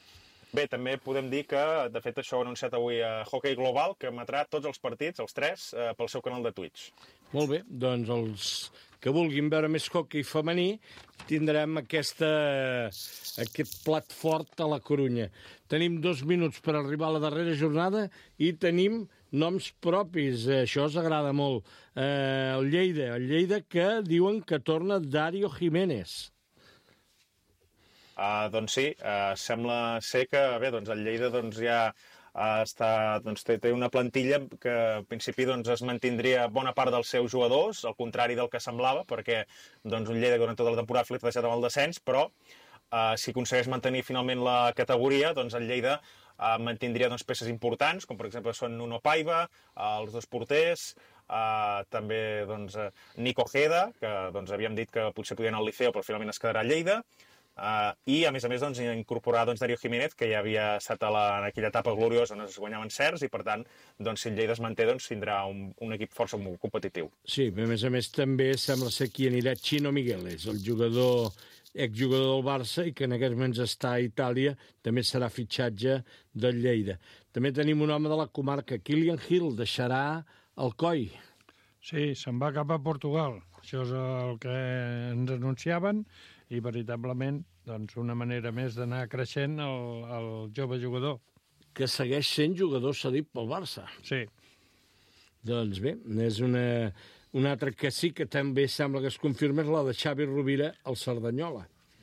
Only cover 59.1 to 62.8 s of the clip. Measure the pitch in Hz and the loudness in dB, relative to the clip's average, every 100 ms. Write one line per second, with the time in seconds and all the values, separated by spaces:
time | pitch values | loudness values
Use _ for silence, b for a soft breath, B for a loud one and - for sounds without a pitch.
59.1 | 117 - 117 117 113 123 120 120 120 151 | -2 2 4 4 2 0 -2 -2 -2 -2
60.1 | - 117 107 104 107 107 104 - 107 107 | 0 0 2 2 2 2 0 -2 -2 0
61.1 | 107 104 101 101 104 107 117 117 107 113 | 2 2 2 -2 -2 0 0 0 2 4
62.1 | 117 120 104 104 95 104 107 | 4 2 -2 -12 -10 -8 -8